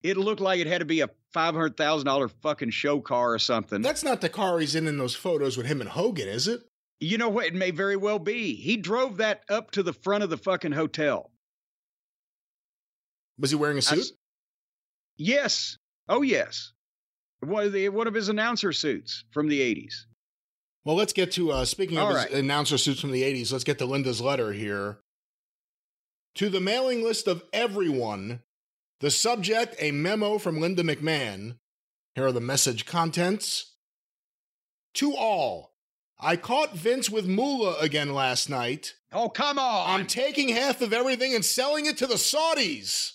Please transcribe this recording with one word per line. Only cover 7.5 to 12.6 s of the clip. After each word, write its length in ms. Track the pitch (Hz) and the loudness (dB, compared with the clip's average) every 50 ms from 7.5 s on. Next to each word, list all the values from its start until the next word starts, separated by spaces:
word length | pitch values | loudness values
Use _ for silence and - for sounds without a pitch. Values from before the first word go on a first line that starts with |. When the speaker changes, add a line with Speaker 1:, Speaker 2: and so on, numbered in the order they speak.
| 170 | -2
Speaker 1:
may 160 | 185 190 185 | 0 -2 0
very 260 | 170 147 196 196 202 | 0 0 0 0 0
well 220 | 196 190 208 214 | 0 0 0 0
be. 380 | 208 160 196 226 240 226 175 113 | 0 0 -2 -2 -2 -2 -4 -4
He 200 | 104 98 151 226 | -4 -2 -2 -2
drove 420 | 226 170 165 214 240 262 269 202 | -2 0 -2 0 0 0 0 0
that 260 | 180 220 214 202 208 - - | -2 0 0 0 -2 -2 -2
up 200 | 202 226 220 - | -2 -2 -2 -4
to 120 | - 202 190 | -2 -2 -2
the 100 | 175 147 | -2 -2
front 300 | - - 190 202 208 208 | -4 -2 0 0 2 2
of 80 | 180 | 0
the 60 | 160 | -2
fucking 340 | 139 - 190 196 170 - 165 | -2 0 -2 -2 0 0 -2
hotel. 580 | 143 147 160 151 - - 156 147 123 90 - - _ _ _ _ _ _ _ _ _ _ _ _ _ _ _ _ _ _ _ _ _ _ _ _ _ _ | 0 0 -2 -2 -2 0 0 0 0 0 -6 -10 _ _ _ _ _ _ _ _ _ _ _ _ _ _ _ _ _ _ _ _ _ _ _ _ _ _